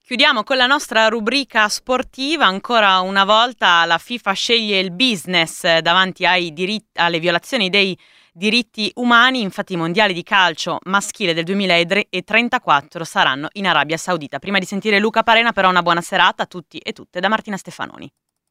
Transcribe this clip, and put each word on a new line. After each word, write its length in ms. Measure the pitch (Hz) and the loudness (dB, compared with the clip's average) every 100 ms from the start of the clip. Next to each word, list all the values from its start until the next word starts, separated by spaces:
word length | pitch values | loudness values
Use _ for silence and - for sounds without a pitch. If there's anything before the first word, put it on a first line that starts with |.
| _ | _
Chiudiamo 380 | 240 294 254 | 2 2 2
con 140 | 208 262 | 0 0
la 100 | 247 | 2
nostra 400 | 294 - 226 220 | 0 0 2 2
rubrica 600 | 233 214 277 262 233 208 | 2 -2 -2 -2 0 0
sportiva. 800 | - - 254 262 - 269 311 208 | -2 -4 -4 -4 -8 -6 0 0
Ancora 540 | 190 - 233 202 185 | 0 0 2 4 2
una 260 | 185 196 196 | 2 0 4
volta 580 | 214 240 233 208 170 170 | 4 2 0 2 4 4
la 120 | 170 | 0
fifa 360 | - 240 208 | -2 -8 -4
sceglie 440 | 190 - 233 214 196 | -4 0 -2 0 -2
il 140 | 190 | -2
business 880 | 175 262 202 - 180 165 - 180 165 | -2 -2 -2 -2 -2 -2 -2 0 2
davanti 480 | 165 180 185 - 175 | 2 2 0 0 0
ai 260 | 180 175 | 0 -2
dirit-, 320 | 151 185 214 - | -6 -6 -6 -8
alle 260 | - 170 170 | -2 -2 0
violazioni 520 | 170 170 - 254 185 | 0 -2 -2 -2 0
dei 260 | 196 196 175 _ _ _ | 0 0 -4 _ _ _
diritti 600 | 170 208 233 233 - 208 - | -6 -2 -2 -4 -6 -8 -4
umani. 440 | 247 233 254 262 | 2 4 4 2
Infatti 320 | 196 185 196 | -4 -6 -6
i 40 | 180 | -4
mondiali 360 | 165 175 208 | -2 0 0
di 80 | 175 | -2
calcio 560 | 165 202 180 156 175 151 | 0 2 2 0 -6 -8
maschile 500 | - 196 - - 185 | -2 -4 -4 -4 -2
del 100 | 165 | -2
duemilatrentaquattro 1600 | 170 196 190 170 170 196 - 185 - 220 240 247 - 143 143 170 | -2 -2 2 2 2 -2 -2 -8 -2 0 0 -4 2 0 0 -10
saranno 440 | 160 202 160 135 151 | -6 0 0 0 -6
in 120 | 208 196 | -4 0
Arabia 320 | 156 143 160 | 0 0 -2
Saudita. 400 | - 175 143 139 | -4 -4 -4 -10
Prima 220 | - 196 | -4 -4
di 80 | 180 | -2
sentire 320 | 196 214 202 | -4 0 0
Luca 240 | 214 226 | 2 0
Parena, 300 | 220 226 233 | 4 4 2
però, 160 | 202 185 | 2 2
una 120 | 185 | 2
buona 200 | 170 170 | 2 0
serata 420 | 165 185 180 - | -2 0 0 0
a 20 | 175 | -8
tutti 320 | 180 - - | -10 -16 -16
e 160 | - | -14
tutte 260 | - - 180 | -14 -12 -4
da 80 | 190 | -2
Martina 300 | 220 - 190 | -2 -6 -10
Stefanoni. 500 | - - 127 - 80 _ _ _ _ | -12 -14 -14 -14 -20 _ _ _ _